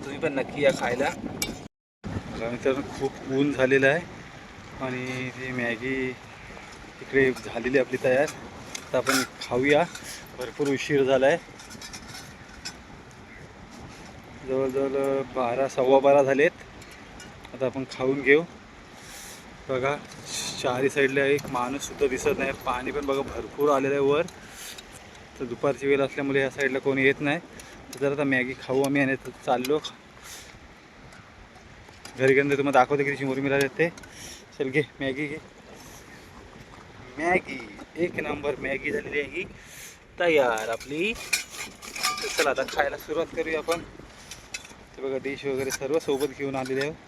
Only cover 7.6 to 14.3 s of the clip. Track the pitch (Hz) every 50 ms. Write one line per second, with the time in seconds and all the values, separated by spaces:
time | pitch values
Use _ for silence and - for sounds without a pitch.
7.6 | 113 123 131 139 127 - 131 123 - 135 127 131 147 151 - - - - - -
8.6 | - - - - - - - 127 120 - 135 135 127 - - - - - 127 123
9.6 | 131 143 147 147 170 175 - - - - - - - - - - 127 120 107 -
10.6 | 147 139 139 127 - - 151 139 135 127 135 131 131 139 165 170 - - - -
11.6 | - - - - - - - - - - - - - - - - - - - -
12.6 | - - - - - - - - - - - - - - - - - - - -
13.6 | - - - - - - - - - - - - - -